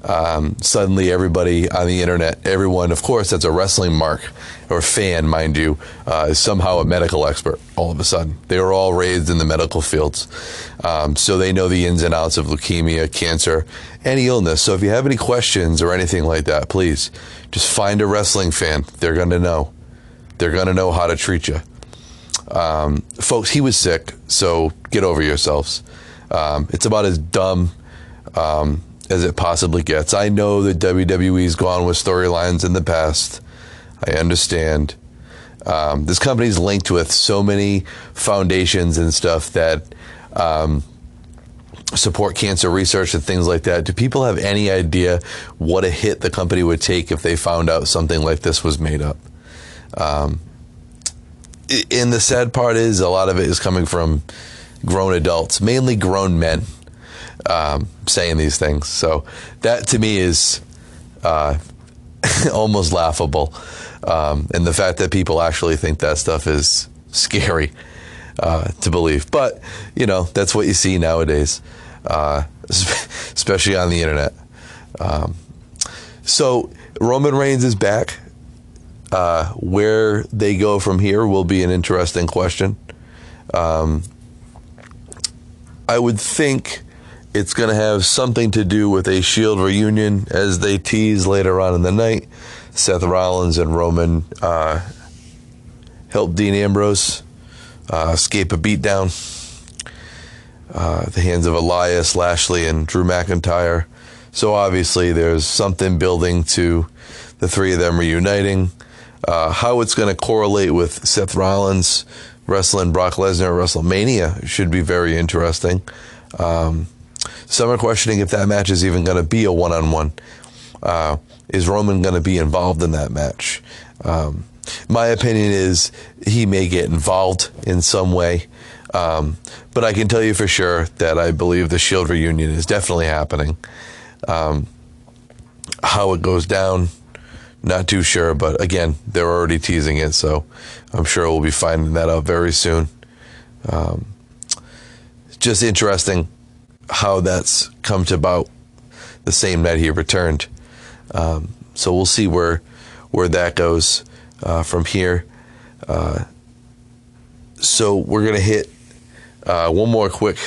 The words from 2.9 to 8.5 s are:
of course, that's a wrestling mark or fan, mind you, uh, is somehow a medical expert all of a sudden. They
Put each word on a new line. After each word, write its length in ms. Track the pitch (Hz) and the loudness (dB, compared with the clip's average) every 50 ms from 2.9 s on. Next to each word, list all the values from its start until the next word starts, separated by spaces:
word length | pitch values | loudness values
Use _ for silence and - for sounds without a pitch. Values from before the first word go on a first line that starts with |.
of 100 | 85 82 | 0 -2
course, 300 | - - 135 117 101 82 | 0 0 0 0 2 0
that's 120 | - 87 87 | 0 0 0
a 80 | 87 | 2
wrestling 420 | 78 90 95 101 - - 98 90 80 | 2 2 2 2 2 0 2 2 2
mark 380 | 78 80 78 78 - - - - - - - - - - - | 2 2 0 -2 -4 -6 -14 -16 -16 -18 -18 -18 -18 -6 -4
or 120 | - 87 | -2 -2
fan, 460 | 82 - - - 104 95 87 82 78 78 | 0 0 0 0 0 0 0 0 0 0
mind 300 | 80 80 80 80 76 78 | 0 0 0 0 0 0
you, 200 | 80 78 76 73 - - - - - - | 0 0 0 -2 -6 -16 -20 -14 -6 -4
uh, 200 | 80 78 78 76 | -2 0 2 2
is 100 | 80 - | 2 0
somehow 400 | - 113 104 95 87 92 92 87 | 0 0 0 0 2 2 2 2
a 60 | 82 | 2
medical 420 | 78 87 90 85 82 90 78 76 73 | 2 2 2 0 0 0 0 0 0
expert 320 | 73 - - - 76 - - - - | -2 -2 -4 -4 -6 -6 -8 -12 -6
all 160 | - 87 85 | -4 -4 -2
of 80 | 85 73 | -2 -4
a 40 | - | -2
sudden. 340 | - - 87 82 78 76 76 - | -2 -2 -2 -2 -4 -6 -10 -6
They 120 | - | -2